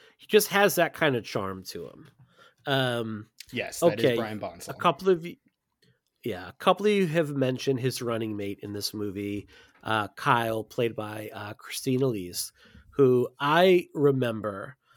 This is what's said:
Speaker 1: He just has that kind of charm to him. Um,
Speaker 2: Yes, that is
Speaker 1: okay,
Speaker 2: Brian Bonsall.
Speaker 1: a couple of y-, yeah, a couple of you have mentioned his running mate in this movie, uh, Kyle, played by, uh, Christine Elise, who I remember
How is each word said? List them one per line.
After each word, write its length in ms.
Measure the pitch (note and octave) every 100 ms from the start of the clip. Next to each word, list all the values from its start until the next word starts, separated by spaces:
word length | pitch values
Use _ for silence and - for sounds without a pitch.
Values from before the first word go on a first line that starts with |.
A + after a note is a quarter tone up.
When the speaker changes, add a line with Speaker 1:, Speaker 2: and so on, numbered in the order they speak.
| - _
Speaker 1:
He 100 | -
just 220 | G#3+ -
has 260 | G3+ G3+ E3+
that 180 | E3
kind 220 | - D#3 B2
of 80 |
charm 400 | G2 A#2 F#2+ F#2+ F#2
to 220 | F2+ C#2+
him. 220 | - - _ - _ - _ D3
Um, 640 | C3+ B2+ A#2+ A2+ G#2+ G#2+ _ -
Speaker 2:
Yes, 320 | A#2+ G2 -
that 160 | E3+ -
is 60 | C3
Speaker 1:
okay, 60 |
Speaker 2:
Brian 280 | A#2 A2 G#2+
Bonsall. 300 | G2 - -
Speaker 1:
a 40 |
couple 360 | - F3+ E3+ F#3+
of 140 | F3
y-, 140 | E3+ - _ _ _ _ _ _ _ _
yeah, 260 | A#2+ F2+ F2+
a 40 |
couple 340 | - F#3+ F#3 G#3
of 40 |
you 140 | G3+ F3
have 240 | E3 D3
mentioned 480 | C#3 C3 B2+ - B2+
his 200 | B2+ -
running 360 | A#2+ A2+ A2+ G#2
mate 220 | G2+ G2
in 100 | G#2
this 200 | G#2 G2+
movie, 540 | G#2+ G#2 F#2+ G2+ G#2 - - - _
uh, 260 | - A2 G2+
Kyle, 540 | - D3 A#2+ A2+ A2
played 320 | A2 - A#2 A2
by, 340 | G#2+ G#2+ G#2+
uh, 200 | G2+ G#2 A2
Christine 480 | - - C3+ B2+
Elise, 480 | C3+ G#2+ F2 F2 - _ - - -
who 380 | - C3 B2 A#2+ -
I 480 | C#3+ D#3+ F#3+ F3+ F3 D#3+
remember 800 | C#3+ C3+ A#2+ A2 G#2 G2 B2 - _